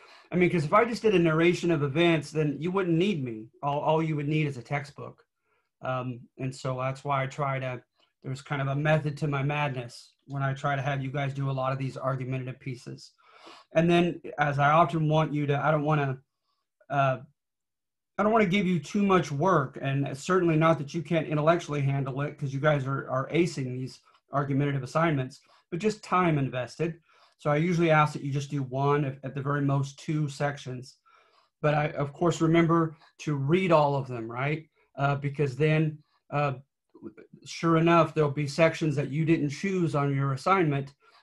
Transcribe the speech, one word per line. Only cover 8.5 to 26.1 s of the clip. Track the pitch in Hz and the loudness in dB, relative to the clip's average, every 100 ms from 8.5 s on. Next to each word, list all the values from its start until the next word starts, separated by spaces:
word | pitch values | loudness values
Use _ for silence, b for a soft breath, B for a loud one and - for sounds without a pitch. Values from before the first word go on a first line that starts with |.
| 143 | -4
of | 135 | -2
a | |
method | 139 156 156 151 147 | 0 2 2 0 -4
to | 151 | -2
my | 139 | -2
madness | 139 147 147 127 123 - - _ - | -2 -2 -2 -4 -10 -14 -20 _ -10
when | 139 | -4
I | 135 | -4
try | 135 147 | -2 -2
to | 139 | -2
have | 135 139 | -2 -4
you | 131 | -4
guys | 143 139 | -4 -4
do | 139 139 | -4 -4
a | |
lot | 131 131 | -2 -2
of | 139 | -2
these | 131 - | -4 -6
argumentative | 131 135 127 131 127 - | -4 -4 -4 -6 -6 -10
pieces. | 135 123 - 95 - b b b b b b | -10 -12 -12 -16 -18 b b b b b b
And | 160 170 | 2 4
then, | 175 175 - - - | 4 4 -2 -8 -2
as | 147 139 | 0 2
I | 143 | 4
often | 156 170 165 151 | 6 4 2 2
want | 156 156 | 2 2
you | 147 143 | 0 -2
to, | 139 | 0
I | 139 | 0
don't | 156 | 0
wanna, | 143 151 139 135 _ _ _ _ _ _ - | 2 0 0 -4 _ _ _ _ _ _ -4
uh, | 139 139 127 - _ _ _ _ _ _ _ _ - | 0 2 0 -6 _ _ _ _ _ _ _ _ -2
I | |
don't | 208 | 2
wanna | 220 202 | 4 4
give | 202 180 | 2 2
you | 175 | 0
too | - 208 | -2 0
much | 202 185 143 | 4 4 2
work, | 143 180 170 131 - | 0 2 4 2 -4
and | 139 139 139 131 | -2 -2 -2 -4
certainly | - 185 170 | 0 2 4
not | 156 160 160 | 4 4 2
that | 143 | -2
you | 170 | -6
can't | - 165 - | -2 -2 0
intellectually | 151 151 170 - 147 | 0 2 2 0 -2
handle | 139 139 127 127 | 0 0 -2 -4
it, | 147 - | -6 -6
'cause | 143 | -8
you | 135 | 0
guys | 151 147 131 | 2 2 0
are, | 135 - | -4 -4
are | 131 131 | -4 -2
acing | 147 175 156 | 0 0 -2
these | 127 127 127 - _ _ _ | -6 -6 -10 -12 _ _ _
argumentative | 139 143 135 143 139 | -4 -2 0 0 -2
assignments, | 120 160 165 143 127 - _ _ _ | -4 0 0 0 -4 -10 _ _ _
but | 175 | -4
just | 208 208 | -2 -4
time | - | -2